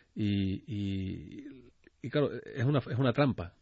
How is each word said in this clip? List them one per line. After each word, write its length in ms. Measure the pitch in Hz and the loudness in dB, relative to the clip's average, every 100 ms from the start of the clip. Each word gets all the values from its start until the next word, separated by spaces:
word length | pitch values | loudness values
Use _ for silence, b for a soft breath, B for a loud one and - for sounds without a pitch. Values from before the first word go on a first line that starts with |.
| b - | b -2
Y, 480 | 104 101 95 98 - | 2 2 2 0 -4
y, 800 | 104 101 98 95 87 76 - 277 127 123 _ - _ | -4 -2 -2 -4 -6 -10 -14 -14 -18 -20 _ -20 _
y 80 | 127 | -4
claro, 220 | 151 139 | 0 0
es 320 | 120 - 131 127 | -2 -8 -2 2
una, 140 | 143 | 2
es 180 | - 117 | 0 2
una 160 | 131 | 2
trampa, 400 | 120 143 98 87 - | 4 4 2 -4 -10